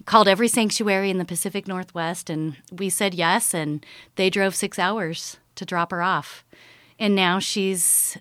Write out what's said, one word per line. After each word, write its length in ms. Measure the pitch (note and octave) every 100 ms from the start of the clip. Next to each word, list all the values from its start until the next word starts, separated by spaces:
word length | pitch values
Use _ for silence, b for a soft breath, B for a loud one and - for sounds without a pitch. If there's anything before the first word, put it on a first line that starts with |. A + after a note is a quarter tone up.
| -
Called 220 | A3+ G3+
every 200 | F#3+ A#3
sanctuary 640 | B3 A3 - G#3 F#3+ G3
in 80 | F#3
the 60 | F3
Pacific 400 | E3+ G3 G3 G3
Northwest, 640 | F#3 F3+ F3 E3 F3 -
and 260 | D#3 D#3 C#3 -
we 180 | F3 G3
said 240 | - G3+
yes, 400 | F3 E3+ G#3+ -
and 320 | E3+ D3+ D3 B B B
they 160 | - F#3
drove 240 | G3+ G3
six 240 | F#3+ G3+ -
hours 580 | F3+ A3 E3 E3 - - _ -
to 100 | F3+
drop 240 | F3 E3+
her 100 | F3+
off. 440 | F3+ E3 - - - b b b b -
And 160 | G#3
now 240 | G3 F3+ F#3
she's 760 | - G#3+ F#3+ F#3 - - - -